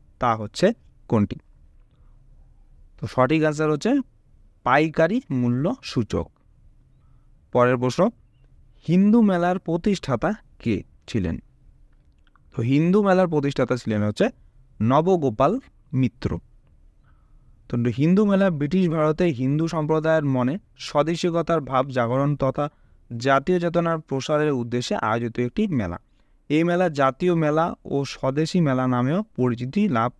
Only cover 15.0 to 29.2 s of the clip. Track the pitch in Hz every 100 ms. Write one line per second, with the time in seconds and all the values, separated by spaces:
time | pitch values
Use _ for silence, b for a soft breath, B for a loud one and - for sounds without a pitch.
15 | 170 185 139 110 139 247 - _ _ 127
16 | 127 - - 85 - - _ _ - _
17 | _ _ _ - _ _ - 123 120 120
18 | 156 190 208 190 196 156 143 185 180 160
19 | 151 156 180 123 131 151 165 165 151 156
20 | 160 160 143 131 123 180 - _ - 147
21 | 147 170 175 170 160 165 127 127 139 127
22 | 117 127 143 143 135 143 147 - _ _
23 | _ 120 131 135 139 180 170 170 165 165
24 | - 135 - 151 151 131 117 120 120 202
25 | 110 117 117 117 120 - 214 139 90 87
26 | - _ _ _ _ 151 170 175 180 143
27 | 135 131 180 170 151 156 175 - - 139
28 | 139 - 135 139 160 180 151 127 127 123
29 | 127 175